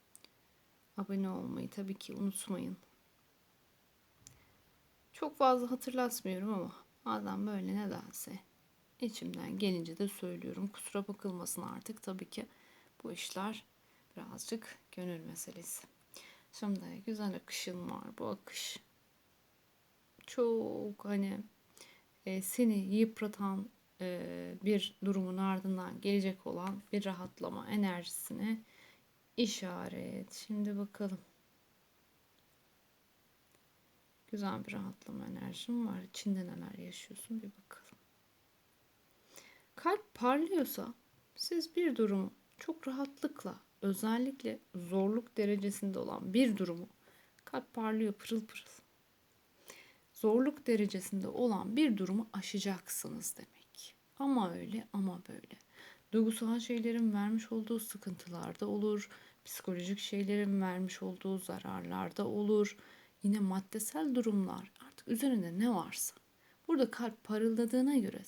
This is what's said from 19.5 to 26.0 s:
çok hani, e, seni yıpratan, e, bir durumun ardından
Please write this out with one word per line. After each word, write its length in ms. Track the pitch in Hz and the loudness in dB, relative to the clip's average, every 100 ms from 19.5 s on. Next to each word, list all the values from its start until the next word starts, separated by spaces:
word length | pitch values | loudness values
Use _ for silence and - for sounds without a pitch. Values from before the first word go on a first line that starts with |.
| _ _ _ _ _ _ - - | _ _ _ _ _ _ -20 -6
çok 800 | - 233 226 220 214 208 202 202 | 0 2 2 0 -2 -6 -6 -2
hani, 340 | 202 196 196 214 _ _ - - - _ _ 196 | 0 0 -2 -8 _ _ -20 -20 -20 _ _ -4
e, 160 | 190 | -4
seni 360 | 190 - 240 208 | -2 4 6 6
yıpratan, 920 | 190 208 220 - 214 208 196 190 214 - _ - | 4 6 4 4 -6 -2 -2 -2 -6 -12 _ -8
e, 540 | 185 175 175 175 - 185 | -6 -4 -6 -6 -8 -2
bir 340 | 190 202 - - 196 | 4 4 2 -2 0
durumun 320 | 196 185 185 | 2 0 2
ardından 640 | 190 190 190 185 180 - | 2 2 0 -2 -4 -2